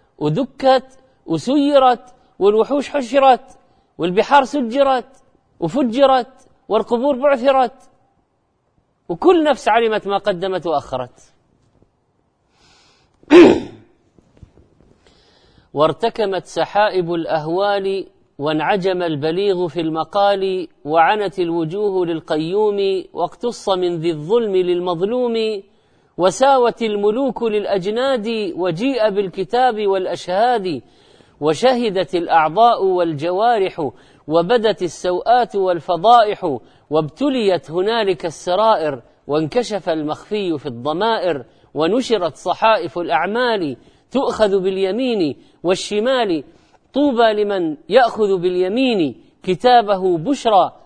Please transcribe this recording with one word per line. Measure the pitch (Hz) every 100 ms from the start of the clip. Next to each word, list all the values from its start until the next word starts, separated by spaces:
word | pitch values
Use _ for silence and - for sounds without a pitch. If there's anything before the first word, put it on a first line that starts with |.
| _ _
ودكت | 151 160 269 - 262 262 262 - _ _ -
وسيرت، | 165 226 294 285 285 262 240 - _ _ _
والوحوش | 190 214 220 285 254
حشرت، | 294 240 269 269 254 - - _ _ _ -
والبحار | 165 180 208 285
سجرت | 269 294 233 254 269 262 - _ _ _ _ _
وفجرت، | 165 214 240 226 269 262 233 - _ _ _
والقبور | 208 - 233 269 254
بعثرت، | 285 277 262 262 254 - _ _ _ _ _ _ _ _ _ _ _ _ _
وكل | 170 339 359
نفس | 302 247 -
علمت | 220 233 214 190
ما | 202
قدمت | 208 185 190 185 170
وأخرت. | 147 - 127 123 _ _ _ _ _ _ _ _ _ _ _ _ _ _ _ _ _ _ _ _ _ -
<clears throat> | 330 285 - - - _ _ _ _ _ _ - _ _ _ _ _ _ _ _ _ _ _ _
وارتكمت | 139 156 151 226 226 208 185
سحائب | - - 160 202 214 185 170
الأهوال، | 170 160 156 151 175 202 202 196 196 - _ _ -
وانعجم | 143 156 156 202 185 185
البليغ | 175 151 156 170 202 180 180
في | 175
المقال، | 160 160 156 202 202 202 190 185 170 _
وعنت | 143 160 160 214 196 185
الوجوه | 170 170 160 190 208 190 170
للقيوم، | 165 - 156 160 196 214 202 196 190 -
واقتص | - 175 - 240 214 -
من | 185 180 175
ذي | 165
الظلم | 156 151 240 220 190
للمظلوم، | 180 175 180 170 196 247 247 226 220 208 - _ _ _ _ -
وساوت | 180 - 269 269 240 -
الملوك | 226 208 208 220 277 -
للأجناد، | 233 208 202 196 180 220 269 262 208 226 202 156
وجيء | 185 165 254 254 214
بالكتاب | 196 196 190 185 240 254 214 208
والأشهاد، | 190 170 175 - 180 240 240 185 139 - _ _ _ _ _
وشهدت | 147 151 247 247 240 185 170
الأعضاء | 180 170 160 156 170 233 208
والجوارح، | 190 180 170 151 160 180 226 233 190 - 143 - - _ -
وبدت | 160 175 240 220 202
السوءات | 180 - 180 180 - 247 233 202
والفضائح، | 185 170 - 170 196 240 208 196 175 127 - _ _
وابتليت | 151 156 - 285 262 202 175 -
هنالك | 165 196 233 208 180 175
السرائر، | - - 180 220 202 156 131 - _ -
وانكشف | 147 160 240 233 208 180
المخفي | 160 151 147 - 208 190 151
في | 120
الضمائر، | 117 127 160 220 220 175 147 120 _ _
ونشرت | 139 160 226 247 220 170 -
صحائف | 185 170 226 214 165 175
الأعمال، | 175 160 175 220 247 214 156 123 - _ _
تؤخذ | 254 277 208 214 196
باليمين | 185 190 190 208 262 220 156 127 _ _
والشمال، | 170 185 - 208 233 269 220 160 - _ _ _ _
طوبى | 262 294 233 226 214
لمن | 208 196 165 147 -
يأخذ | 214 233 - 214 190
باليمين | 175 180 185 220 262 214 147 113 _ _
كتابه، | - 185 247 240 208 190 185 170
بشرى | 165 277 233 202 147 -